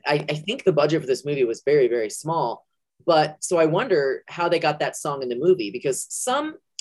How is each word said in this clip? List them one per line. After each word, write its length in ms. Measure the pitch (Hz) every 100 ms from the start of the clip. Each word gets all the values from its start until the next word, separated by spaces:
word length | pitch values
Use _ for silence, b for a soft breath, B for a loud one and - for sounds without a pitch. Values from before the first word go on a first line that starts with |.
| -
I, 200 | 147 151
I 60 | 151
think 280 | 156 247
the 100 | -
budget 280 | 147 147 156
for 60 | 123
this 180 | 131 147
movie 180 | 143 117
was 160 | 113 -
very, 220 | 147 123
very 220 | 117 107
small, 560 | - 156 165 123 107 _ _ _ _ -
but 320 | 160 - -
so 160 | - 175
I 80 | 160
wonder 560 | 175 254 175 135 - -
how 220 | 170 175
they 100 | 170
got 200 | 156 147
that 180 | 139 -
song 260 | 156 143
in 60 | 127
the 80 | 120
movie, 320 | 165 180 104
because 340 | 95 147 123 -
some, 460 | - - 262 302 320 _ -